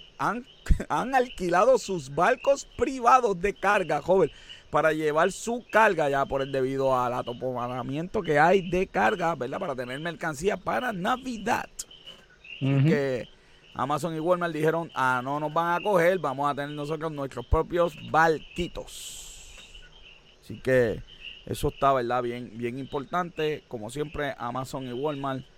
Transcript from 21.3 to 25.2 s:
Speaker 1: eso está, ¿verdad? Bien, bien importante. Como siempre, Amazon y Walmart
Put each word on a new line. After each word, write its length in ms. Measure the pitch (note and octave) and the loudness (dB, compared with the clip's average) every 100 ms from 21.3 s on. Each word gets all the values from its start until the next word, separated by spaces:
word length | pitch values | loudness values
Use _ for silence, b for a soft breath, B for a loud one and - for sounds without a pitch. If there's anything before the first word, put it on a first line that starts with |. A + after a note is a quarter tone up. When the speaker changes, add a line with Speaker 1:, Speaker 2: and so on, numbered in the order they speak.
| - - | -18 -10
Speaker 1:
eso 220 | A2 D3 | -4 -4
está, 240 | - C#3 | 0 2
¿verdad? 300 | C3+ A#2 B2 | 2 2 -2
Bien, 280 | A#2+ A#2+ A#2+ A2 | -2 -6 -10 -8
bien 220 | A#2+ B2+ | -8 -6
importante. 880 | C3 D3 B2+ F3 F3 E3 D#3 D3+ - | -8 -8 -4 -4 -4 -4 -4 -4 -8
Como 220 | A#2+ G#2 | -12 -10
siempre, 440 | C3 D3 D3 C#3+ - | -8 -8 -6 -6 -6
Amazon 480 | A#2+ B2+ C3 C#3+ C3 | -8 -6 -8 -8 -8
y 40 | |
Walmart 520 | B2 D3 C#3+ | -4 -4 -4